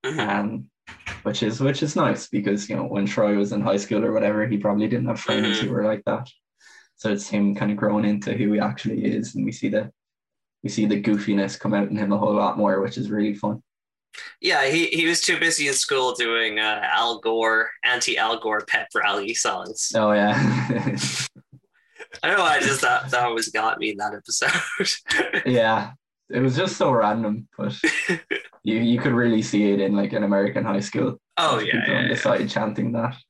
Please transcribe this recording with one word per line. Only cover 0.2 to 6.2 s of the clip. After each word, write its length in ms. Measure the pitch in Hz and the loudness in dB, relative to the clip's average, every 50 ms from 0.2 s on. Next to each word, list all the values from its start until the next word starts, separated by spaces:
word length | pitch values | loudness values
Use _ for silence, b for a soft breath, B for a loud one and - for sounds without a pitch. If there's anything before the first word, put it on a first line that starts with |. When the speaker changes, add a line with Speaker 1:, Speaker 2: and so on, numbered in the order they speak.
Speaker 2:
Um, 460 | 110 101 101 104 104 107 110 - 131 - _ _ _ - - - - - - - | -2 -2 0 -2 -2 -2 -4 -8 -10 -12 _ _ _ -20 -20 -16 -14 -14 -14 -6
which 200 | - 104 - - | -6 -4 -2 0
is, 160 | 95 104 117 - | 0 -2 0 2
which 220 | 135 139 135 - | 0 0 2 0
is 140 | 156 147 - | -2 -2 0
nice 320 | 180 156 113 101 - - - | 2 2 2 0 -2 -4 -4
because, 400 | - 104 101 101 101 104 - - | -4 -2 0 0 0 0 -2 -4
you 80 | - | -4
know, 80 | - - | -4 -4
when 220 | - - 101 101 | -2 -2 -2 -2
Troy 300 | 101 - - 107 104 104 101 | 0 2 2 2 4 4 2
was 140 | 101 101 | 2 0
in 100 | 104 104 | 0 0
high 160 | 101 95 98 101 | 0 2 0 0
school 260 | 101 - 110 104 110 | 0 0 0 0 2
or 80 | 107 | 2
whatever, 340 | 107 110 101 104 107 107 107 | 2 2 2 2 2 2 0
he 120 | 120 110 101 | 0 0 0
probably 300 | 101 104 104 104 107 104 | 0 2 2 2 2 2
didn't 180 | 120 120 127 | 0 0 0
have 140 | 120 113 - | -2 -4 -4
friends 360 | - - - - - - - - | -2 -2 0 0 0 0 0 0
Speaker 1:
Mm-hmm. 100 | - - | -2 -2
Speaker 2:
who 40 | |
were 120 | 113 101 104 | -2 0 0
like 180 | 107 107 104 - | 0 0 0 -2
that. 240 | - - - | -4 -4 -4